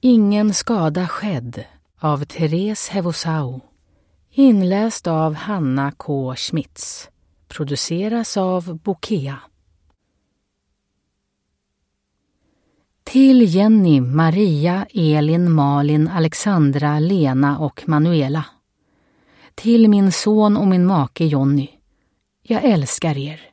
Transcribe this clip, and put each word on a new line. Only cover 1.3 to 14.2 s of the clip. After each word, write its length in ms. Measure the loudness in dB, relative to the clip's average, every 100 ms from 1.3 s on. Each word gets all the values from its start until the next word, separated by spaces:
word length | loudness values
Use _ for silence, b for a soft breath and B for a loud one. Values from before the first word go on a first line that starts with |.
| -6 -8 -14 -16 _ _ _
av 260 | -4 -4 -6
Therese 640 | -4 -2 -2 -4 -6 -6
Hevosau. 720 | -4 -4 -6 -4 -4 -6 -10 _ _ _ _ _ _ _
Inläst 760 | 2 4 4 2 0 -2 -4 -4
av 260 | -2 -2
Hanna 580 | -4 -8 -4 -2 -2 -4 -8
K 380 | -8 -6 -6 -8
Schmitz. 720 | -6 -6 -8 -12 -14 -14 -18 _ _ _ _
Produceras 920 | -10 -8 -6 -6 -6 -4 -4 -4 -4
av 400 | -2 -4 -6 -10
Bokea. 600 | -8 -8 -4 -6 -6 -12 -18 _ _ _ _ _ _ _ _ _ _ _ _ _ _ _ _ _ _ _ _ _ _ _ _ _ _ _ _ _ _ _ _ _ _ _
Till 520 | -4 4 6 8 6 4
Jenny, 460 | 4 4 6 4
Maria, 840 | 2 2